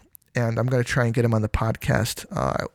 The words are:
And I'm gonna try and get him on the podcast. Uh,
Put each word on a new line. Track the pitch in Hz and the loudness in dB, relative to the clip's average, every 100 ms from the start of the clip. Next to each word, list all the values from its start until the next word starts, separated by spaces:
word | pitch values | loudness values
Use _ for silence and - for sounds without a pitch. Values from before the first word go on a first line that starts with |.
| _ - _ 123 | _ -20 _ -2
And | 117 113 | 0 0
I'm | 123 | 0
gonna | 131 | 0
try | 120 - 117 | 0 0 2
and | |
get | 113 | 2
him | 117 | 2
on | 113 | 2
the | 107 | 0
podcast. | - 113 - - 123 113 - - | 0 -2 -2 0 0 0 -6 -8
Uh, | 185 65 - - | -4 -2 -2 -4